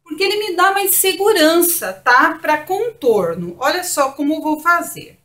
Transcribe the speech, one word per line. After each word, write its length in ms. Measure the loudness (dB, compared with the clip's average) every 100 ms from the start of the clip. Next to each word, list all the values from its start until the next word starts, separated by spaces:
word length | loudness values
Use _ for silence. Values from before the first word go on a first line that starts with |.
porque 220 | _ -4
ele 140 | -2 -2
me 180 | -4
dá 160 | 2 2
mais 240 | 2 0
segurança, 960 | 0 0 2 2 4 4 4 2 -2 -6
tá? 440 | -4 2 4 4
Pra 240 | 0 -2 -2
contorno. 960 | -2 -4 -4 -2 0 2 0 -4 -8 -2
Olha 240 | -2 -2
só 280 | -4 -2 -2
como 240 | 0 -2
eu 60 | -2
vou 200 | -2 -2
fazer. 580 | 2 0 0 -12 -18 _